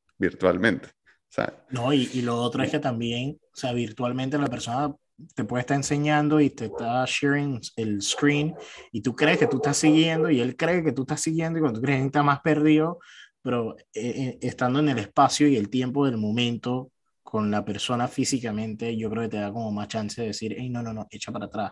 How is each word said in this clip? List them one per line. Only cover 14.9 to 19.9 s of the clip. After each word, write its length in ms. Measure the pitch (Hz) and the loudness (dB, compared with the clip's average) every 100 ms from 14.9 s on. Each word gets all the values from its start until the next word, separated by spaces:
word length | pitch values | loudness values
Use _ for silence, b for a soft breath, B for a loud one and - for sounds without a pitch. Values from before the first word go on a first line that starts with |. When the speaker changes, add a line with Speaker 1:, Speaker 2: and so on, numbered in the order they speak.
| 120 | 0
Speaker 2:
espacio 480 | 101 - 135 - 147 | -2 4 4 6 4
y 80 | 127 | 4
el 140 | 104 | 2
tiempo 360 | 127 127 131 139 | -2 -2 0 0
del 120 | 113 | 0
momento 720 | 107 113 120 117 123 127 131 _ _ _ | -2 0 0 -2 -4 -4 -6 _ _ _
con 260 | - 107 104 | -6 -2 0
la 120 | 104 101 | 0 -2
persona 420 | 101 - 120 123 | -6 -2 -2 -2
físicamente, 880 | - 123 131 117 107 110 107 117 110 | -2 -2 -2 -2 -4 -6 -6 -4 -4
yo 120 | 110 | -4
creo 140 | 113 | -4
que 60 | 113 | -4
te 80 | 107 | -4
da 140 | 104 | -4
como 200 | 110 110 | -4 -6
más 160 | 104 | -6
chance 340 | 104 | -4